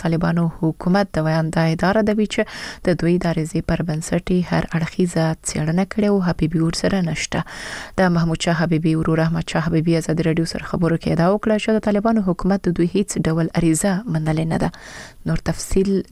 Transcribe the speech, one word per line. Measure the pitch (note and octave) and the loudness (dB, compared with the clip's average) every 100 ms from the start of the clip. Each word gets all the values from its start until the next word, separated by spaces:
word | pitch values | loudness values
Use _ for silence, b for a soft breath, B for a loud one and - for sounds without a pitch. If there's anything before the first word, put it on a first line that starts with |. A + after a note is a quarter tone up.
طالبانو | E3 E3 E3+ E3+ E3+ - | -2 0 0 2 0 0
حکومت | E3 - F3+ F#3+ G3+ - | -2 -2 0 2 2 0
د | D#3 | 0
ویاند | D#3+ D#3+ E3 | 0 0 2
دا | D#3+ | 2
ادعا | E3 F3+ G#3 | 2 2 2
ردوي | G#3+ G#3+ G#3 | 2 2 0
چې | - G#3+ B B B - | 0 -4 B B B 0
د | F3 | 2
دوی | E3 F3+ | 2 2
د | F3 | 0
عریضې | E3 D#3 E3 - | -2 -2 -2 -2
پر | E3 E3+ | -2 -2
بنسټ | D#3 E3 E3+ - | -4 -2 -4 0
یې | F3+ F3 | 0 2
هر | E3 - E3 | -2 0 -2
اړخیزه | E3 - F3+ E3+ D#3+ D#3+ - | -4 0 0 2 0 -2 -4
څېړنه | - D3+ E3+ F#3+ | -2 0 0 0
کړې | - G#3 | 0 2
او | G3+ F3+ | 2 2
حبیبي | E3 D#3+ E3 E3 | 0 0 2 0
ورسره | - - G3 F3 | 0 0 0 0
نشته. | D#3 - - - B B B B - | -2 -4 -4 -6 B B B B 0
د | F#3 E3+ | 2 2
محمود | E3 D#3+ - | 2 0 0
شاه | E3+ | 0
حبیبي | E3+ D#3+ E3 D#3+ | 2 2 2 2
ورور | D#3+ D#3+ | 2 2
احمد | D#3+ E3 D#3+ | 2 0 -2
شاه | E3 D#3+ | -2 0
حبیبي | E3 E3 E3 | 0 2 0
ازادي | D#3+ E3 E3 | 0 0 0
راډیو | E3 E3 | 0 -2
سره | - - | -4 -6
خبرو | - E3 E3 | -2 0 0
کې | - D#3+ | 0 2
ادعا | E3+ | 2
وکړه | G#3 - G#3+ | 2 2 0
چې | - A3 | 2 0
د | G#3+ | 2
طالبانو | G3+ A3 A3+ F#3+ | 0 2 2 0
حکومت | E3+ F#3 G3 - | 0 0 0 0
د | F3 | 0
دوی | F3 | 0
هیڅ | G3 G3+ - D#3+ | 0 -2 -2 0
ډول | D#3+ D#3+ - | 0 0 2
عریضه | E3 D#3+ G3+ F#3 A#3+ | 2 2 2 0 -2
منلې | D#3+ D#3 D#3 E3 | -2 0 0 0
نه | - E3+ | 0 -2
ده. | B B B B B E3 | B B B B B -4
نور | D#3+ - | -2 -2
تفصیل | E3 - F#3+ F#3+ G3 - | -4 0 0 2 0 -2